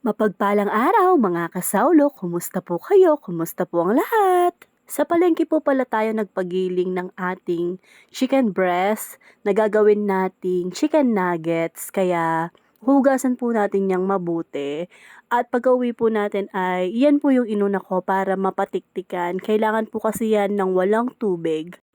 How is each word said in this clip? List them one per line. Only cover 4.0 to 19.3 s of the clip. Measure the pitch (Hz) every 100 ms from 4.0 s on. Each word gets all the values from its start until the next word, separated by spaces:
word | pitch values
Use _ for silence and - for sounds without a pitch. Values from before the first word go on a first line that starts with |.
| - 453 392 359 349 _ _ _ _
Sa | -
palengke | 294 339 359 320
po | 320 311
pala | 294 269
tayo | 247 220 220 220
nagpagiling | 208 - 185 185 185 180 180 180
ng | 185 -
ating | 180 185 - 170 175 185 _ _ _
chicken | - 262 269 233 190
breast | 180 175 190 214 - - _ _
na | 208
gagawin | 202 220 214 214 208 208
nating | 190 185 _ 185 180 180
chicken | - 302 320 262
nuggets. | 208 180 170 160 165 165 - -
Kaya | - 185 175 165 160 170 _ _ _ 226
hugasan | 277 262 262 262 247
po | 240
natin | 226 202 196 190
yang | 185 185
mabuti. | 196 170 165 165 143 139 147 175 - - - _
At | 240 247
pag-uwi | 254 254 254 247
po | 226 226
natin | 220 208 202 - 196
ay, | 185 180 185
yan | 226 294 285
po | 294 254
yung | 226
inuna | 208 202 196
ko | - 185
para | 190 190 190 190
mapatiktikan. | 190 190 202 185 _ - 180 180 175